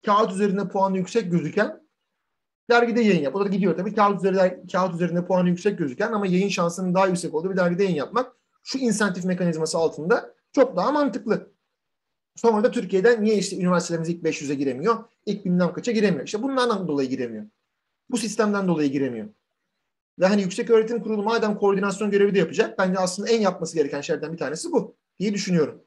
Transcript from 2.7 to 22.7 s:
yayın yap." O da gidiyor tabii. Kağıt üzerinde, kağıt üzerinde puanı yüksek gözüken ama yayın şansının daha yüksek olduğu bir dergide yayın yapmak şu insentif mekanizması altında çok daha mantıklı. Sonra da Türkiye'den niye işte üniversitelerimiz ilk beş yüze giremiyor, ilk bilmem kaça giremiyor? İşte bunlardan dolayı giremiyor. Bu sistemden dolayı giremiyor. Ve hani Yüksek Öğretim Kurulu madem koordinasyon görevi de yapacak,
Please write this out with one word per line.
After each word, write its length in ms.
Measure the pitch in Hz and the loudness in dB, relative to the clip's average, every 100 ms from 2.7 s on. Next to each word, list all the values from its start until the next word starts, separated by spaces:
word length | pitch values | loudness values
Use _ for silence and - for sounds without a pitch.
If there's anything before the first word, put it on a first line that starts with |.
| 240 240 226 | 4 4 4
yayın 200 | 220 175 | 4 4
yap." 140 | 139 190 | 2 -2
O 100 | 202 | -2
da 40 | |
gidiyor 280 | 190 185 151 | 2 0 0
tabii. 180 | 202 208 | -2 2
Kağıt 240 | 208 196 | 2 2
üzerinde, 440 | 190 190 185 185 - | 0 2 2 0 -4
kağıt 240 | 185 185 170 | -2 -2 -2
üzerinde 300 | 170 170 175 | -2 -2 0
puanı 240 | 185 180 | 2 2
yüksek 280 | 175 208 202 | 2 0 -2
gözüken 340 | 151 127 214 | -4 -2 -2
ama 160 | 214 196 | -2 0
yayın 220 | 180 202 | 2 0
şansının 440 | 185 170 175 185 | 0 -2 -2 -2
daha 140 | 180 190 | 2 2
yüksek 260 | 180 - | 0 -2
olduğu 180 | 156 180 | -4 -4
bir 60 | 185 | 0
dergide 260 | 175 175 | 0 2
yayın 120 | 202 156 | 0 0
yapmak 380 | 127 220 254 _ _ _ | -2 -4 -4 _ _ _
şu 140 | - 269 | -10 -2
insentif 480 | 254 214 208 180 180 | -2 0 0 -2 -4
mekanizması 520 | 180 175 160 156 170 | 0 0 0 -2 0
altında 560 | 160 151 160 247 - _ _ | 0 -2 0 0 0 _ _
çok 260 | - 262 175 | 2 2 2
daha 140 | 208 | 0
mantıklı. 600 | 294 277 240 226 190 - _ _ _ _ _ _ _ _ - | 0 0 -2 -4 -4 -4 _ _ _ _ _ _ _ _ 0
Sonra 280 | 233 214 | 2 4
da 80 | 214 | 2
Türkiye'den 520 | 240 185 185 226 240 | 2 0 4 4 4
niye 120 | 208 208 | 4 2
işte 220 | 180 170 | 0 -2
üniversitelerimiz 520 | 180 175 170 170 165 | 2 2 0 -4 -2
ilk 140 | 170 | -2
beş 180 | 160 151 | -2 -2
yüze 140 | 143 139 | -4 -2
giremiyor, 400 | 139 123 180 226 - _ - | -2 0 0 -2 -4 _ -8
ilk 200 | 202 185 | -6 0
bilmem 280 | 180 175 | 2 2
kaça 180 | 165 - | 0 -2
giremiyor? 340 | 226 208 151 120 | 2 2 0 -4
İşte 180 | 208 | -6
bunlardan 440 | 269 269 247 208 180 | -2 0 0 0 -2
dolayı 220 | 143 135 | -2 -2
giremiyor. 360 | 127 120 110 107 _ _ _ _ _ _ | -2 -6 -8 -14 _ _ _ _ _ _
Bu 80 | 240 | -6
sistemden 500 | 226 - 208 202 190 | -6 -2 0 0 0
dolayı 240 | 160 147 | 0 0
giremiyor. 360 | 139 135 117 104 _ _ _ _ _ _ _ _ - | 0 -4 -6 -12 _ _ _ _ _ _ _ _ 0
Ve 60 | 180 | 2
hani 160 | 208 | 2
Yüksek 280 | 190 - 233 | -2 -4 2
Öğretim 340 | 226 220 233 | 2 2 -4
Kurulu 200 | 208 214 | -4 -4
madem 340 | 202 226 214 208 | -2 0 -2 0
koordinasyon 540 | 202 196 202 190 214 | 0 2 -2 -2 0
görevi 240 | 196 202 190 | 2 4 4
de 40 | |
yapacak, 380 | 165 147 220 | 0 0 -2